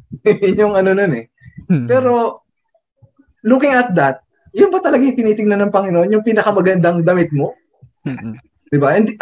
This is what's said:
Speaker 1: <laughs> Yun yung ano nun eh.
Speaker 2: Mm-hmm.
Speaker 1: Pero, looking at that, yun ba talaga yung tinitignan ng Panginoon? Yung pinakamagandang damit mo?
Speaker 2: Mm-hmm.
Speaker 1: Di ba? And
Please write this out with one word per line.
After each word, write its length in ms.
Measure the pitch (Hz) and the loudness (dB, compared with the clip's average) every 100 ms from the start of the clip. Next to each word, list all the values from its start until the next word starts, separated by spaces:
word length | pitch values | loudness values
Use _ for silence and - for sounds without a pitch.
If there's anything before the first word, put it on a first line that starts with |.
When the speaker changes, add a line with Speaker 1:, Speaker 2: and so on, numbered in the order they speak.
| - | -20
Speaker 1:
<laughs> 120 | - 208 190 | -4 0 0
Yun 140 | 196 196 | 0 0
yung 140 | 208 196 | 0 2
ano 160 | 190 | 0
nun 220 | 190 196 120 | 0 0 -4
eh. 100 | 117 _ - - - | -8 _ -20 -14 -2
Speaker 2:
Mm-hmm. 220 | 156 120 | -2 0
Speaker 1:
Pero, 540 | 254 254 240 226 - _ _ _ _ _ _ _ _ _ _ | 0 0 0 -2 -8 _ _ _ _ _ _ _ _ _ _
looking 320 | 220 262 285 | 0 2 2
at 200 | 254 240 | 0 0
that, 280 | 170 135 131 _ _ _ | 0 0 -2 _ _ _
yun 180 | 202 392 | 0 2
ba 100 | 370 | 2
talaga 240 | 349 285 | 0 0
yung 140 | 269 240 | 0 0
tinitignan 440 | 220 214 208 202 | 0 0 0 0
ng 120 | 202 | 0
Panginoon? 360 | 196 196 170 185 | 0 0 0 2
Yung 140 | 214 | 0
pinakamagandang 800 | 226 214 208 196 180 180 170 175 | 0 0 0 0 0 2 0 0
damit 280 | 170 180 165 | 0 0 0
mo? 220 | 143 143 - _ _ - _ | -2 -4 -8 _ _ -20 _
Speaker 2:
Mm-hmm. 300 | 151 127 113 113 _ _ - | -12 -10 -12 -16 _ _ -4
Speaker 1:
Di 100 | 143 | 0
ba? 160 | 139 | 2
And 200 | 185 214 - | 2 0 -2